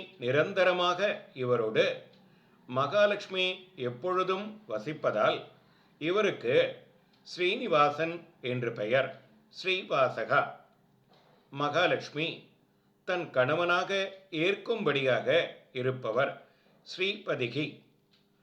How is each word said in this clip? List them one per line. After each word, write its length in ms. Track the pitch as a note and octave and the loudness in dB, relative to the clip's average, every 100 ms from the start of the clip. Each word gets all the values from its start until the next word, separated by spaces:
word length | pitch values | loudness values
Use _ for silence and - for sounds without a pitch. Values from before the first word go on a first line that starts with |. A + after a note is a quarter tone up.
| - - | -4 -6
நிரந்தரமாக 800 | B2 C#3 F#3 F#3+ F3+ F3+ F3 F3 G#3 - - | 0 2 2 4 4 4 2 2 0 -2 -10
இவரோடு. 520 | C3+ B2 A#2+ A2 A#2+ F#3 - - - _ _ _ _ - | -6 0 2 2 2 2 0 -12 -20 _ _ _ _ -4
மகாலட்சுமி 760 | B2+ C#3+ G#3 G#3 G3+ - F#3 F#3 F#3 - - | -2 2 4 4 2 -4 -2 -2 -4 -12 -6
எப்பொழுதும் 640 | B2 B2 F3+ F#3 F3+ F#3+ G#3 - - | -6 -4 -2 0 0 -2 -4 -14 -8
வசிப்பதால் 720 | G#2+ C3 D#3 B2 G#2 C3+ E3 - - _ _ _ _ | -8 -6 -4 -2 2 2 0 -8 -20 _ _ _ _
இவருக்கு 540 | D3+ G3 G3+ - A#2+ D3 A#2+ - - _ _ _ - | -2 2 0 0 2 2 2 -4 -18 _ _ _ -16
ஸ்ரீனிவாசன் 880 | E3 F3+ A#3 A#3 D3+ D3 C#3+ D#3+ E3+ - _ | -2 -2 0 2 4 4 2 -4 -6 -14 _
என்று 280 | B2 B2+ A#2+ | -4 -2 -4
பெயர். 380 | - G#2 C3 - - - _ _ - | -4 0 2 2 -6 -20 _ _ -8
ஸ்ரீவாசகா. 880 | F#3 F#3 - D3+ B2 A#2+ A2 C3+ - - - _ _ _ _ _ _ _ _ | -4 -4 0 2 2 0 0 2 0 -8 -20 _ _ _ _ _ _ _ _
மகாலட்சுமி 760 | C#3 D3 D#3 F3 B2+ - C#3+ D#3+ A#2 - _ _ _ _ _ - | -4 0 2 2 0 -2 -6 -6 -6 -18 _ _ _ _ _ -4
தன் 180 | F3+ C#3+ | -4 0
கணவனாக 600 | C3 B2+ D#3+ F3 F3+ F#3 G3 F#3+ - - D#3+ | 2 2 2 2 2 2 -2 -2 -8 -10 -2
ஏற்கும்படியாக 920 | F3 G3+ - A3+ D#3 C#3 C3 A2+ A2 E3 C#3+ - _ | 0 -2 -4 -2 0 2 2 2 2 2 0 -8 _
இருப்பவர். 580 | B2+ B2+ B2 A2+ G#2+ C#3 - - _ _ _ - | -4 -4 -2 -2 0 0 -4 -18 _ _ _ -18
ஸ்ரீபதிகி. 800 | - F#3+ - - C#3 A#2+ B2+ D3+ - _ _ _ _ _ _ | -4 -4 -4 -4 -4 -2 -4 -6 -8 _ _ _ _ _ _